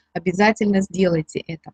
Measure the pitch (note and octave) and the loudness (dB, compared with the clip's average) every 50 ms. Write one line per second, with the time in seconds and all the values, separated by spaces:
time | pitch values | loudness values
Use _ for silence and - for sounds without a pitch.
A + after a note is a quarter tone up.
0 | _ _ - F3 E3+ F#3 F3 F#3 G#3 A3 A3 - G#3+ G#3 G3 F#3+ F#3+ - - F#3 | _ _ -12 -6 -4 -2 0 2 2 2 2 2 0 0 2 0 0 -2 -2 0
1 | F#3+ F3+ E3+ D#3+ D#3 - - - - - E3 D#3+ _ - | 0 2 0 0 -4 -6 -10 -12 -10 -12 -12 -14 _ -20